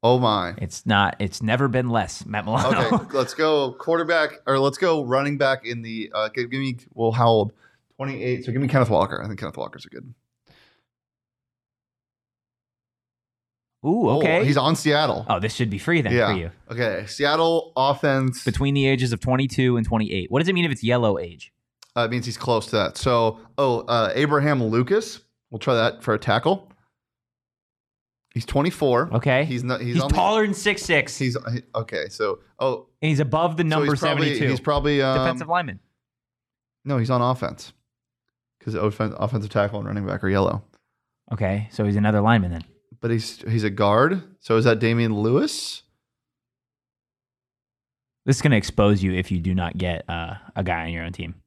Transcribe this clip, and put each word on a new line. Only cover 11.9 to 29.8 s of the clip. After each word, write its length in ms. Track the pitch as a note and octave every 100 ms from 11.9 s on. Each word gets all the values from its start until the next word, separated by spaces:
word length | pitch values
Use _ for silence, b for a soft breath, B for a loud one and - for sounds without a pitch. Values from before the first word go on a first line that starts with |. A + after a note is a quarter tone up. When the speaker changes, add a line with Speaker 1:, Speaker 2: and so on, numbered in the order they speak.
| _ _ _ _ _ _ _ _ _ _ _ _ _ _ _ _ _ _ _ C#3+
Speaker 2:
Ooh, 240 | G#3+ F3+
Speaker 1:
Oh, 80 | C3+
Speaker 2:
okay. 240 | D#3 E3 C3
Speaker 1:
he's 120 | C#3+
on 180 | C3+ D#3+
Seattle. 500 | D3+ D3 D3+ - A#2
Speaker 2:
Oh, 100 | G2+
this 140 | G#2+ -
should 140 | A#2
be 60 | G2
free 220 | - E3+
then 120 | A#2+
Speaker 1:
Yeah. 180 | A#2+ G#2+
Speaker 2:
for 60 | F#2+
you. 140 | E2 - _
Speaker 1:
Okay, 340 | A#2 A#2 F#2 G2+
Seattle 680 | - C#3+ D#3 E3 E3 - -
offense. 680 | C3+ C3+ D3+ C3+ C3 B2
Speaker 2:
Between 300 | - G#2+ C#3 C#3
the 100 | C3+
ages 260 | C3 B2
of 60 | A#2
twenty-two 580 | B2 B2+ C3+ - B2+ B2
and 80 | A2
twenty-eight. 440 | A2+ G#2+ F#2+ F2
What 80 | B2+
does 80 | E3
it 60 |
mean 120 | F#3 E3+
if 60 |
it's 120 | B2+
yellow 340 | A2+ B2 A2+ G2
age? 340 | F2 F2 - _ _ _ - -
Speaker 1:
Uh, 60 |
it 100 | A#2
means 140 | B2 A#2+
he's 100 | -
close 300 | - A2+ G#2
to 80 | A2
that. 220 | F#2+ -
So, 420 | - A#2+ A2+ A2 B -
oh, 220 | C#3 A#2
uh, 300 | - A#2 G#2+
Abraham 500 | - D3 D3 C#3+ C#3
Lucas. 580 | A2+ A2+ B2 G3+ A3 - _ _ _
We'll 80 | A2+
try 160 | -
that 300 | A#2+ A2+ -
for 100 | -
a 60 | A2+
tackle. 520 | - G#2+ D#3 F#3+ - _ _ _ _ _ _ _ _ _ _ _ _ _ _ _ _
He's 120 | - -
twenty-four. 640 | C#3 C#3+ - C#3+ A#2+ E3
Speaker 2:
Okay. 320 | - C3 C3 D3
Speaker 1:
He's 180 | B2
not. 180 | B2 B2+